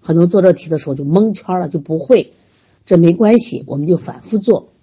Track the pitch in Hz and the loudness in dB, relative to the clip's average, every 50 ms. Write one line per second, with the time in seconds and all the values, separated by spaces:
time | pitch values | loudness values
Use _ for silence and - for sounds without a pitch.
0 | _ - 165 165 170 180 175 202 180 185 170 - - 156 160 151 - 151 139 135 | _ -2 0 2 2 2 2 2 4 4 2 2 -2 -8 -8 -6 -6 -6 -8 -6
1 | 143 139 156 185 214 220 202 - - - 185 185 175 147 143 165 143 - 160 160 | -4 -2 0 0 2 0 -2 -6 -8 -6 -6 -4 -4 -6 -8 -8 -6 -6 -6 -6
2 | - - 254 208 143 - _ _ _ _ _ _ _ _ _ _ _ - 185 170 | 0 2 2 2 2 -2 _ _ _ _ _ _ _ _ _ _ _ 0 2 4
3 | 170 165 170 170 226 208 226 240 233 - - - - 135 - 139 147 160 180 165 | 4 4 4 2 2 2 2 2 0 -2 -8 -10 -10 -10 -8 -8 -2 -2 -2 -2
4 | - - - - - - 226 214 202 - 208 131 - _ _ _ | -2 -10 -16 -16 -14 -6 -6 -6 0 0 0 -2 -2 _ _ _